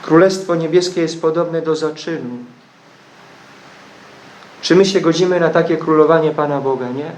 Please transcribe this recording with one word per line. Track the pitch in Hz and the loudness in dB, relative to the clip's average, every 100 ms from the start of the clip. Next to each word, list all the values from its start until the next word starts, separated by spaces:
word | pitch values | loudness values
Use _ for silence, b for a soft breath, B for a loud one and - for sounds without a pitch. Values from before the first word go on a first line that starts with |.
Królestwo | - 160 190 190 - | 4 4 4 2 -4
Niebieskie | 170 160 175 175 - | -4 0 0 0 -2
jest | 160 165 | -4 -2
podobne | 160 165 160 165 | -2 0 -2 -4
do | 160 156 | -2 -2
zaczynu. | 156 151 - 160 123 123 123 - _ _ _ - - - - - - - - - - - - - - - - - | -4 -6 -8 -8 -8 -12 -16 -20 _ _ _ -20 -20 -20 -20 -20 -20 -20 -20 -20 -20 -20 -20 -20 -20 -20 -20 -12
Czy | - 170 | 2 2
my | |
się | 196 190 | 4 2
godzimy | 165 160 180 180 | 0 0 0 2
na | 165 | 2
takie | 170 165 160 | 0 0 -2
królowanie | - 156 151 165 156 | 2 4 4 4 2
Pana | 156 147 143 | -2 -2 -2
Boga, | 131 131 123 | -2 -4 -4
nie? | 127 156 | -6 -8